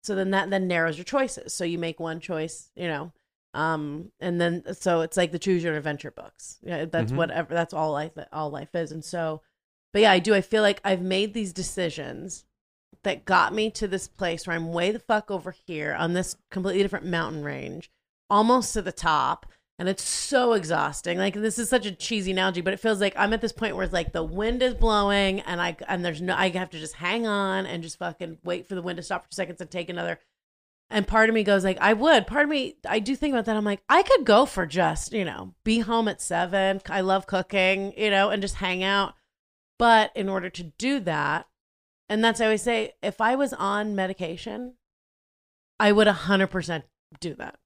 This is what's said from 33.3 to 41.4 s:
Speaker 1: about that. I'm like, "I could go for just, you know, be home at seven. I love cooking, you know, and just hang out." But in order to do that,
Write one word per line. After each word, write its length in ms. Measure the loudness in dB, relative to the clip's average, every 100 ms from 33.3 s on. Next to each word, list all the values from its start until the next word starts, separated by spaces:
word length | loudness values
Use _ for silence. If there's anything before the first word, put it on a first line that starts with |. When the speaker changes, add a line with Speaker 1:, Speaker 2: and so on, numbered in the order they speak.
Speaker 1:
about 140 | 0 0
that. 100 | 0
I'm 80 |
like, 180 | 0 -4 _
"I 140 | 4
could 200 | 6 4 8
go 180 | 6 6
for 200 | 0 -2
just, 460 | 2 2 0 -4
you 100 | -4
know, 300 | -4 -6 -12 _
be 160 | 0 2
home 260 | 2 2 0
at 140 | -2
seven. 600 | -4 -2 0 2 2 0 -2
I 120 | -2
love 260 | 2 0 0
cooking, 680 | -4 0 2 2 2 -2 -2
you 140 | 2
know, 180 | 4 4
and 140 | 2
just 140 | -4 -4
hang 280 | -2 0
out." 300 | 2 2 0 -4 _ _ _ _ _ _
But 340 | 6 8 6
in 140 | 0 -2
order 220 | -2 -4
to 120 | -10
do 380 | -14 -4 -2 0
that, 480 | 0 0 0 -2